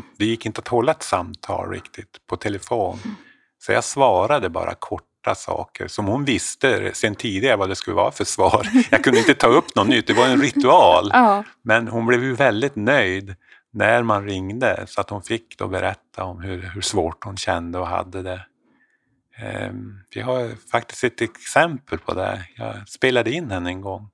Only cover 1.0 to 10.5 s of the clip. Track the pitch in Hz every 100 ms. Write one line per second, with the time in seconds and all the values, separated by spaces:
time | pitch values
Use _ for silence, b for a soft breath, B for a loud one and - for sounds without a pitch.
1 | - 95 87 90 - 90 90 95 - -
2 | - - - 98 107 98 - 120 92 -
3 | - B B B B _ - 110 - 143
4 | 131 92 107 147 95 82 85 - - 101
5 | - _ 110 107 - - - - 92 -
6 | 101 127 135 101 - - 135 101 98 -
7 | 110 101 120 98 131 107 95 95 - 92
8 | 104 - - - 95 110 202 247 - 220
9 | - - 339 139 120 139 - - 104 123
10 | - 107 127 131 143